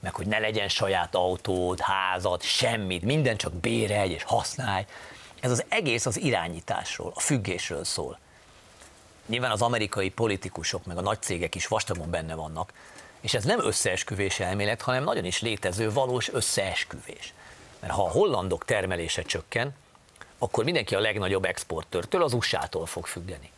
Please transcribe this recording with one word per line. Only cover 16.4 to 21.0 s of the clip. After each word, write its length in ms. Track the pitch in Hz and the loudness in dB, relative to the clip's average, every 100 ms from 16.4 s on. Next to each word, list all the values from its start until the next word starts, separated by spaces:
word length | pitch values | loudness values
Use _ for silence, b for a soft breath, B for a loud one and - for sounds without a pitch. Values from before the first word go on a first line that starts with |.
| - - 95 98 - - - - - - B B B B | 0 0 0 -2 -4 -8 -14 -14 -14 -16 B B B B
Mert 140 | - | -4
ha 100 | - | 0
a 60 | 92 | 2
hollandok 560 | - 202 117 92 85 - | 4 4 4 0 -2 2
termelése 560 | 107 92 87 82 - | 0 2 0 -2 -4
csökken, 540 | 85 85 - 117 131 139 - - - - B B | -2 -4 -2 -2 -2 -6 -20 -20 -20 -20 B B
akkor 260 | 120 - | -2 0
mindenki 320 | 120 170 104 | 2 2 2
a 40 | |
legnagyobb 460 | 98 | 2